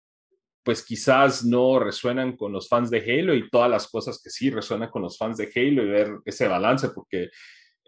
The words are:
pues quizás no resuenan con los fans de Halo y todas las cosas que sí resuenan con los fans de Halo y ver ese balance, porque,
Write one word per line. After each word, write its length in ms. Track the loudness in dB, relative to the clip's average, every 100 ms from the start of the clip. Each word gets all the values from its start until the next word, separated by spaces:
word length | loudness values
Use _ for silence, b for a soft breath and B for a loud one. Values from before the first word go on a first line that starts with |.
| _ _ _ _ _ _
pues 200 | -4 -4
quizás 600 | -4 -4 2 6 4 2 0
no 340 | 2 4 4
resuenan 560 | 0 -4 -4 -2 -4 -6
con 160 | -8
los 160 | -6 0
fans 220 | 0 2
de 100 | -2
Halo 360 | 0 0 2 0
y 140 | 2
todas 200 | 2 4
las 180 | 2 -2
cosas 320 | -6 -6 -10
que 60 | -12
sí 200 | -4 -2
resuenan 400 | -2 -4 -6 -6
con 120 | -6
los 140 | -6 -6
fans 200 | -6 -6
de 80 | -6 0
Halo 280 | 2 2
y 40 | 2
ver 200 | 2 0 -2 -10
ese 220 | -2 0
balance, 420 | 2 2 2 -2
porque, 400 | -6 -8 -6 -6 B B B B B